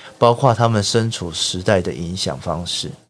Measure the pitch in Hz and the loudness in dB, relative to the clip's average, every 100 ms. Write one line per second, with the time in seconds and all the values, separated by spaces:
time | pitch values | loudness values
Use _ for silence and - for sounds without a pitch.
0 | - - 120 120 135 113 117 110 104 117 | -12 2 4 6 4 4 4 2 2 0
1 | 113 - 87 80 - 92 92 98 87 65 | 0 -4 -8 -4 -4 -2 0 2 0 -6
2 | 85 92 92 69 87 82 85 - 90 - | -6 -6 -6 -6 -6 -6 -6 -8 -8 -12